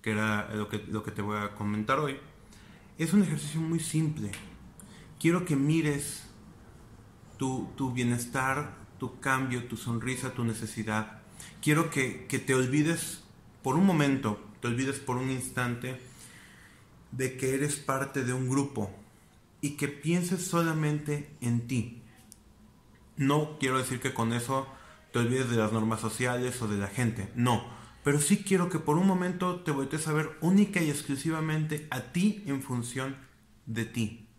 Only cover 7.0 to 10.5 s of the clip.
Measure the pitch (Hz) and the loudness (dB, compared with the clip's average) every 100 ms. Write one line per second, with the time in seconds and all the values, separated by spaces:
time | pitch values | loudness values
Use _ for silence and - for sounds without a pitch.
7 | - - - - 131 131 92 - 135 123 | -20 -20 -20 -6 -4 -2 -6 -4 -2 2
8 | 120 120 - 135 131 135 147 - - - | 2 2 0 -2 0 0 -2 -10 -18 -10
9 | 127 - 139 131 131 123 120 117 - 117 | -10 -4 0 0 0 -2 -4 -8 -4 -2
10 | 120 127 131 123 117 | -2 -4 -4 -2 -2